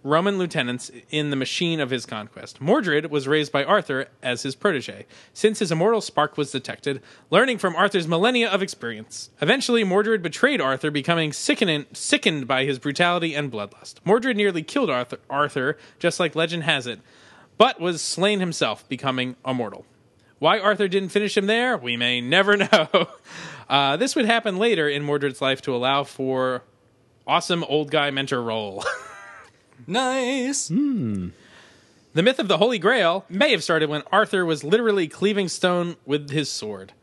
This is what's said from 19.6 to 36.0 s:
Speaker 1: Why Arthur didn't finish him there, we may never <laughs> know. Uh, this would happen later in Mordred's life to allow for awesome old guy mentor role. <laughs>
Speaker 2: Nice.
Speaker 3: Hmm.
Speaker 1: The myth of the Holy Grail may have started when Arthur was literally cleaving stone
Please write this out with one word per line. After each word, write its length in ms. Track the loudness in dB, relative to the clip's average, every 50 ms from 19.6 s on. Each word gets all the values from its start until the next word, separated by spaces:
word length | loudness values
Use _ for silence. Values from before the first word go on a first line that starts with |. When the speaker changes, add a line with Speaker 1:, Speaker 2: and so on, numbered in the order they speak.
| -2 -4 -8 -14 -20 _ _ _ _ _ _ _ _ _ _ _
Speaker 1:
Why 180 | 2 2 2 4
Arthur 300 | 2 2 2 2 0 0
didn't 220 | 0 -2 -2 0
finish 260 | 0 0 0 2 0
him 100 | 0 2
there, 300 | 2 2 2 2 0 -2
we 200 | -2 -2 -4 -2
may 240 | 0 0 0 0 0
never 360 | 0 2 2 4 6 4 4
<laughs> 0 |
know. 500 | 4 4 4 4 4 4 4 2 2 2 2 -6 -20 _ -20 -18 -16 -16 -16 -16 -18 -4 0
Uh, 260 | 2 2 4 2 2 0
this 180 | 0 0 2
would 80 | 0 2
happen 320 | 2 2 0 0 -2 -2
later 320 | 0 2 2 2 2 2 0
in 160 | 0 -2 -2
Mordred's 360 | 0 0 0 0 -2 -2 0
life 220 | 0 0 0 -2
to 140 | -2 -4 -2
allow 260 | 0 0 2 2 0
for 640 | -2 -4 -8 -6 -4 -2 0 0 0 -2 -2 -6 -10 _ _ _ _ _ _ _ _ _ _ _ _
awesome 380 | 0 0 0 2 0 -2 -2
old 300 | 0 0 0 0 0 2
guy 180 | 0 0 0 0
mentor 320 | -2 -2 -2 -2 -2 -2
role. 400 | -2 -2 -4 -4 -4 -6 -8 -8 -8 -8
<laughs> 60 | -8 -8 -12 -18 -18 -18 -18 -20 -20 -20 -20 -20 _ _ _ _ _ _ -10
Speaker 2:
Nice. 840 | -4 -2 -2 0 0 -2 -2 -2 -2 -2 -2 -2 -2 -4 -4 -4 -2
Speaker 3:
Hmm. 600 | 0 0 0 0 0 -2 -2 -2 -2 -4 -6 -8 -10 _ -20 -20 -20 -20 -20 -20 -20 _ _ _ _ _ _ _ _
Speaker 1:
The 80 | 2
myth 160 | 2 2 2 0
of 80 | 0 0
the 100 | 4 4
Holy 200 | 4 2 2 2
Grail 460 | 2 2 4 4 4 2 2 0 -6 _
may 220 | -2 0 2 2
have 120 | 2 0 0
started 240 | 0 2 2 2 0
when 140 | -2 -4 -4 0
Arthur 320 | 2 2 2 2 0 0 2
was 180 | 2 0 -2
literally 460 | 2 2 2 2 4 2 2 2 0 -2
cleaving 400 | -2 0 0 2 2 2 0 -2
stone 480 | -2 0 2 2 2 2 0 -2 -6 _